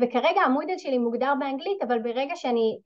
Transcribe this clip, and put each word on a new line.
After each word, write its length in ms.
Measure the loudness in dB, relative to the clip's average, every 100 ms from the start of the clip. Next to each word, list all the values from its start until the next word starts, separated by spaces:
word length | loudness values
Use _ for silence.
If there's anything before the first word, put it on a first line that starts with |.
וכרגע 400 | 2 2 2 4
המודל 380 | 4 2 0 -4
שלי 200 | -2 0
מוגדר 340 | 0 0 0 0
באנגלית, 420 | -2 -4 -4 -4
אבל 160 | 0 -2
ברגע 380 | -2 -4 -4 -4
שאני, 420 | -2 2 0 -2